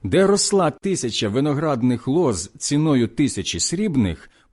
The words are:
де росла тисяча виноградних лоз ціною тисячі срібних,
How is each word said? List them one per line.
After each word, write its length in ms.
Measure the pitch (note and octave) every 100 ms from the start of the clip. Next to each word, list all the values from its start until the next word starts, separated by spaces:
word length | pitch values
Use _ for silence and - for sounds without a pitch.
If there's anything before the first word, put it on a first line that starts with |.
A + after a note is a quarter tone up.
де 240 | F#2+ D#3+ F#3+
росла 440 | G3+ - G3 D#3+
тисяча 580 | - G3 F3+ A#2+ - G#2+
виноградних 760 | A#2 D3 C#3+ D3+ C3 B2 A#2+ -
лоз 440 | D#3 D#3 F#2 F#2 -
ціною 500 | - D3 D#3 C3+ A2+
тисячі 520 | - C3+ G#2 F2 F2+
срібних, 720 | - F3 G#3+ C3+ G2 D#2+ - _ _